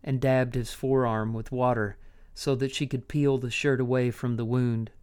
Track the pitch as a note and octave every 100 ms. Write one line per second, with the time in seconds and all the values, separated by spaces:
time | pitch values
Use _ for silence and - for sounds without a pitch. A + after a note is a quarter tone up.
0 | - C3 C3+ C3 C3 B2+ A2+ - C3 C3+
1 | A#2+ A2 A2 A2+ A2 B2+ B2 A#2 G#2 -
2 | - - - - - C3 C3+ - C#3 B2+
3 | - D3+ C#3+ C3+ B2+ - D3 C3 B2 B2+
4 | B2 A#2 B2 A#2 A2+ B2+ B2 A2+ A2 -